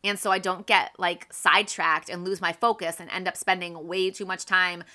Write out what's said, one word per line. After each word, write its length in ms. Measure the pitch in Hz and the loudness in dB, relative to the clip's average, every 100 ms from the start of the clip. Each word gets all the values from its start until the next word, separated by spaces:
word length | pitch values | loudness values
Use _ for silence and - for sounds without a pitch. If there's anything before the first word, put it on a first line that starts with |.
And 140 | 202 202 | -2 -2
so 120 | 208 | 2
I 60 | 190 | 2
don't 280 | 185 185 202 | 2 -4 2
get, 240 | 202 - - | 2 2 -2
like, 340 | 175 175 - | -2 -2 -10
sidetracked 800 | - 180 180 - - 160 160 - | 2 6 6 4 0 2 0 -2
and 140 | 175 | -8
lose 160 | 180 190 | -6 -2
my 120 | 180 | -2
focus 460 | 220 233 226 165 165 | 0 0 0 -4 -6
and 80 | 170 | -8
end 180 | 185 185 | -6 -4
up 80 | - | -4
spending 500 | - 185 175 170 170 | 0 0 -2 -10 -6
way 240 | 185 185 | -2 -2
too 160 | 190 190 | -2 -8
much 180 | 185 | -8
time 380 | - 185 180 175 170 | 0 2 2 -2 -14